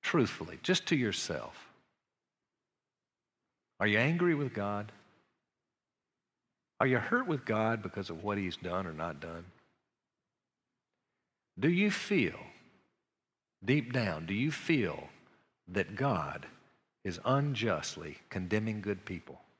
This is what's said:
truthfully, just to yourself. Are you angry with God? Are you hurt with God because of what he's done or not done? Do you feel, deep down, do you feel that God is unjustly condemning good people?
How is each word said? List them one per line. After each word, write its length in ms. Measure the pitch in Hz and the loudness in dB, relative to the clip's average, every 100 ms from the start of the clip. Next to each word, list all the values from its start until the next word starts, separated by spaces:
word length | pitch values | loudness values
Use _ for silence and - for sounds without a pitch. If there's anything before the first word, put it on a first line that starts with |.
truthfully, 560 | - 170 113 - 82 - | 2 4 4 2 -10 -6
just 220 | - 185 - | 0 2 4
to 80 | 156 | 2
yourself. 720 | 117 95 - 73 57 - - _ _ _ _ _ _ _ _ _ _ _ _ _ _ _ _ _ _ _ _ _ | 4 0 -2 -4 -6 -14 -20 _ _ _ _ _ _ _ _ _ _ _ _ _ _ _ _ _ _ _ _ _
Are 80 | 107 | 2
you 120 | 104 | 4
angry 360 | 127 170 175 151 | 4 4 2 2
with 180 | 139 | 0
God? 380 | 107 101 104 107 107 - _ _ _ _ _ _ _ _ _ _ _ _ _ _ _ _ _ | -2 -2 -4 -6 -14 -20 _ _ _ _ _ _ _ _ _ _ _ _ _ _ _ _ _
Are 80 | 131 | 4
you 100 | 127 | 4
hurt 300 | 107 240 254 | 2 0 2
with 180 | 151 - | -2 0
God 360 | 110 110 113 | 2 2 0
because 280 | 101 - 98 | -4 -6 -6
of 140 | 82 | -6
what 140 | 101 101 | -2 0
he's 180 | 95 82 | -2 -4
done 320 | 90 90 92 | -4 -4 -4
or 60 | |
not 260 | 78 82 71 | -4 -6 -6
done? 260 | 85 85 90 - _ _ _ _ _ _ _ _ _ _ _ _ _ _ _ _ _ _ _ - | -10 -10 -14 -20 _ _ _ _ _ _ _ _ _ _ _ _ _ _ _ _ _ _ _ 0
Do 100 | 131 | 2
you 220 | 175 208 | 4 4
feel, 480 | 202 - 196 98 - - - - _ _ _ _ _ _ _ _ _ | 2 2 2 2 0 -14 -20 -20 _ _ _ _ _ _ _ _ _
deep 280 | 98 143 120 | 2 2 2
down, 320 | 123 107 78 82 | 0 0 -2 -2
do 80 | |
you 180 | 101 139 | 0 0
feel 580 | 147 - 156 98 71 - - - _ _ _ - | -2 0 2 2 -2 -10 -18 -20 _ _ _ -6
that 280 | 92 92 104 | -2 -2 0
God 500 | 139 98 71 - - - _ _ _ _ | 0 0 -2 -8 -14 -20 _ _ _ _
is 160 | 95 85 - | -8 -4 0
unjustly 920 | 139 147 123 113 80 - - 80 - _ | 2 2 0 0 0 -2 -8 -10 -12 _
condemning 520 | 98 90 107 110 107 | -8 0 0 0 -4
good 240 | 101 98 - | -4 -4 -4
people? 360 | 87 - - - _ | -10 -10 -20 -20 _